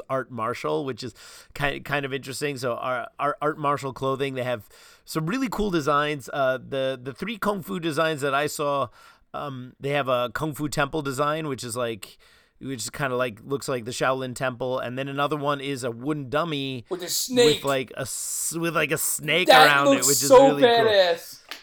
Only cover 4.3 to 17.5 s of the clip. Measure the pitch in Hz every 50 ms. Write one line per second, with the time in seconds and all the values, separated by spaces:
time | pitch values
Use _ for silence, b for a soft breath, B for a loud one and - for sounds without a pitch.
4.3 | 131 127 120 127 120 104 - - b b b b b b b - - 160 156 165
5.3 | 233 269 269 202 - - 214 202 175 160 131 151 147 147 147 147 151 139 117 -
6.3 | - 143 135 131 131 123 117 117 135 135 131 135 135 123 123 135 127 - 202 214
7.3 | 233 196 - 208 208 185 - - 196 180 160 170 139 160 160 160 156 131 139 139
8.3 | 135 143 151 143 - - 147 143 143 139 127 - b b b b b b b _
9.3 | - 139 147 143 131 127 127 127 - - 135 139 143 143 131 131 127 123 123 117
10.3 | - - 156 156 127 - 151 139 - 156 143 - - 160 143 139 127 135 147 147
11.3 | 156 160 156 147 131 104 123 120 107 127 120 117 113 92 - - - - b b
12.3 | b b b b b b - 131 135 117 107 - - - 147 131 123 123 127 127
13.3 | 104 - - 135 139 139 - 147 135 123 107 123 120 - 151 131 131 131 131 127
14.3 | 117 - 135 131 120 117 131 127 127 123 113 120 123 131 135 139 139 143 143 143
15.3 | 156 147 139 147 143 139 135 139 139 120 131 120 117 117 127 151 156 147 135 120
16.3 | 139 147 170 165 151 139 135 135 131 120 - - 180 180 180 165 - - - 254
17.3 | 247 247 240 -